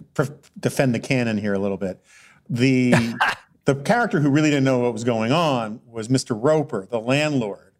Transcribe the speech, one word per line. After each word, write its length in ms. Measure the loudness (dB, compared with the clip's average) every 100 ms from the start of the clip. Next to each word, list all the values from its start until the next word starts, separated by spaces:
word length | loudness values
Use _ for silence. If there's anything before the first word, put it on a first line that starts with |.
| -8
pr-, 180 | -4 -4 -6 _ -6
defend 380 | -4 0 0 0
the 40 |
canon 380 | -2 -2 0 -2
here 160 | -2
a 60 | -2
little 180 | -2 -4
bit, 240 | -6 -8 _ -20 -20 _ -8
the, 440 | 0 2 4 4
<laughs> 720 | 2 0 -2 -4 -4 _ _ -2
the 100 | 0
character 460 | 0 0 2 2
who 80 | 2
really 200 | 4 4
didn't 140 | 2
know 160 | 2 2
what 140 | 0
was 100 | 0
going 280 | -2 0 2
on 480 | 2 2 0 -4 -10 -12
was 240 | -10 -2
Mister 240 | -2 -2
Roper, 540 | -2 2 2 0 -6 -4
the 100 | -6
landlord 720 | 0 0 0 -2 -4 -8 -16